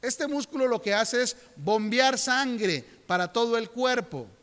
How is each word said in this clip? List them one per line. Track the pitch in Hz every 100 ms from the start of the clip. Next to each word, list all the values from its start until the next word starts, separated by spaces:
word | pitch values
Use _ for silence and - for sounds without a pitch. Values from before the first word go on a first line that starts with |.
Este | 247 - 285
músculo | 285 254 294 254
lo | 226
que | 208
hace | 202 220 240
es | 247 - -
bombear | - 147 214 214 233 262 262
sangre | - 254 269 233 208 151 - - -
para | 180 180
todo | 226 233 226
el | 226
cuerpo. | 233 254 247 180 143 110 95